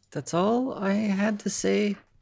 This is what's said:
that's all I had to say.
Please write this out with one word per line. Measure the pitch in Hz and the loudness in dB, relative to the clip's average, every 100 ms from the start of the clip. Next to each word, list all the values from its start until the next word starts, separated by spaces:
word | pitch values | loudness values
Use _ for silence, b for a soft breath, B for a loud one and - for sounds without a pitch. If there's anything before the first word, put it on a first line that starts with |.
| - | -10
that's | - 135 | -10 -2
all | 165 202 240 262 | 0 2 2 -2
I | - 196 | -2 0
had | 208 214 190 214 208 | 0 2 2 0 0
to | 202 | -2
say. | - 190 196 208 202 _ _ | -2 2 2 2 -2 _ _